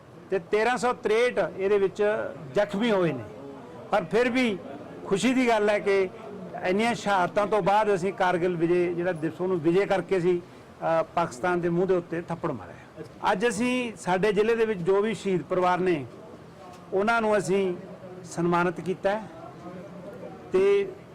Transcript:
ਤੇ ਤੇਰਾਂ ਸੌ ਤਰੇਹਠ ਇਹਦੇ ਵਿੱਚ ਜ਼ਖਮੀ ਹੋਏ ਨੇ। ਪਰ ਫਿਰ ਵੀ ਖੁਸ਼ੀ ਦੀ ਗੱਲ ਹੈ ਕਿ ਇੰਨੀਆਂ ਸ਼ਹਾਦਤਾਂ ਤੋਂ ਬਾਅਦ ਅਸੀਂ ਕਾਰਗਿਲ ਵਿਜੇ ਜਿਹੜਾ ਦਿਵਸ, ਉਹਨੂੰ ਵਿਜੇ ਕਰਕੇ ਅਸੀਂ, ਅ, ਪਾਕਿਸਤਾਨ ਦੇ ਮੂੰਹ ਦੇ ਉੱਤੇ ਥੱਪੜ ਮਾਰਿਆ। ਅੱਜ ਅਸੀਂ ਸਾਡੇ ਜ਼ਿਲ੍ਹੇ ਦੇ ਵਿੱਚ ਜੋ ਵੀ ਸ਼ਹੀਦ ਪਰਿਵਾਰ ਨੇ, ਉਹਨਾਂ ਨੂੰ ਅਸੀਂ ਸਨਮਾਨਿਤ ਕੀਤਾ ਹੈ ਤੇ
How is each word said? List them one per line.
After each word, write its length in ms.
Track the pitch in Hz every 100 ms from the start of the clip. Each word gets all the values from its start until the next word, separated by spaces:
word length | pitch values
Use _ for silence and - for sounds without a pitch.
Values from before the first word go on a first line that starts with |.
| - - -
ਤੇ 100 | 190
ਤੇਰਾਂ 380 | 170 208 220 247
ਸੌ 160 | 240
ਤਰੇਹਠ 460 | 247 208 214 247 202 165 180
ਇਹਦੇ 200 | 196 208
ਵਿੱਚ 260 | 190 190 208 220 147 151 156 196
ਜ਼ਖਮੀ 360 | 208 196 233
ਹੋਏ 200 | 196 170
ਨੇ। 120 | 131 107 - - - - - -
ਪਰ 120 | 208
ਫਿਰ 260 | 170 208 247
ਵੀ 280 | 247 247 185 - - - - -
ਖੁਸ਼ੀ 260 | 196 226
ਦੀ 140 | 262 240
ਗੱਲ 220 | 220 208
ਹੈ 100 | 208
ਕਿ 300 | 202 196 185 - - - - -
ਇੰਨੀਆਂ 300 | 185 196 233 226
ਸ਼ਹਾਦਤਾਂ 500 | 202 196 175 190 202
ਤੋਂ 140 | 208
ਬਾਅਦ 320 | 185 208 208 196
ਅਸੀਂ 180 | 190
ਕਾਰਗਿਲ 420 | - 185 180 180 170
ਵਿਜੇ 380 | 165 180 175
ਜਿਹੜਾ 180 | 170 175
ਦਿਵਸ, 300 | 165 156 156
ਉਹਨੂੰ 180 | 185 185
ਵਿਜੇ 260 | 160 175 202
ਕਰਕੇ 320 | 196 175 190
ਅਸੀਂ, 220 | 175 175
ਅ, 640 | 175 - - - 160 165 160 -
ਪਾਕਿਸਤਾਨ 460 | 165 127 180 175
ਦੇ 80 | 175
ਮੂੰਹ 180 | 170 185
ਦੇ 80 | 180
ਉੱਤੇ 260 | 170 165
ਥੱਪੜ 300 | 170 165 165
ਮਾਰਿਆ। 520 | 120 90 - - - - - -
ਅੱਜ 160 | 202 240
ਅਸੀਂ 460 | 196 247 254 240 202
ਸਾਡੇ 360 | - 185 214
ਜ਼ਿਲ੍ਹੇ 220 | 196 214 226
ਦੇ 100 | 220
ਵਿੱਚ 140 | 208
ਜੋ 220 | 170 196
ਵੀ 120 | 220
ਸ਼ਹੀਦ 280 | 208 196 180
ਪਰਿਵਾਰ 380 | 143 180 180 175
ਨੇ, 260 | 185 160 123 - - - - - - - -
ਉਹਨਾਂ 280 | 185 214 233
ਨੂੰ 160 | 220 208
ਅਸੀਂ 380 | 156 196 190 175 - - - - -
ਸਨਮਾਨਿਤ 560 | - 175 175 180 170
ਕੀਤਾ 280 | 170 185 190
ਹੈ 140 | 214 202 - - - - 180 - - - - - - -
ਤੇ 360 | 185 196 202 196 - -